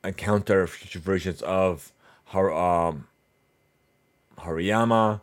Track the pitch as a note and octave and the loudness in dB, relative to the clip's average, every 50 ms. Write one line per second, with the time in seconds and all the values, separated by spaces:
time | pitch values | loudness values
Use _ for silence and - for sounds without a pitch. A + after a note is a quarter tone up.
0 | - F#2+ F#2 - - G2+ G#2 G#2 G2 - G#2 F#2+ F#2 E2 - - - - - F2+ | -8 -8 -10 -6 0 0 0 0 2 2 2 2 2 0 -4 -14 -18 -16 -16 -10
1 | D#2+ F#2+ G2 F#2 E2+ F#2+ E2+ - - D#2+ F#2+ F#2+ F#2+ F#2 F2 D2 - - _ _ | -4 -2 -2 0 0 -4 -8 -6 -6 -2 0 2 2 2 0 -2 -10 -20 _ _
2 | _ - - _ _ - - F#2+ F#2+ G2 D#2 D#2+ F2 F2+ F2 E2+ E2+ E2+ D#2+ C#2+ | _ -20 -20 _ _ -6 -2 0 0 2 2 2 2 2 2 2 2 0 -2 -6
3 | - _ _ _ _ _ _ _ _ _ _ _ _ _ _ _ _ _ _ _ | -12 _ _ _ _ _ _ _ _ _ _ _ _ _ _ _ _ _ _ _
4 | _ _ _ _ _ _ _ - - E2+ D#2+ D#2+ F2 G2 G#2 A2+ A#2 A#2 A#2 A2+ | _ _ _ _ _ _ _ -14 -8 -6 -4 -2 -2 0 2 2 2 4 4 4
5 | A2 A2 G#2+ G#2 | 4 2 0 -4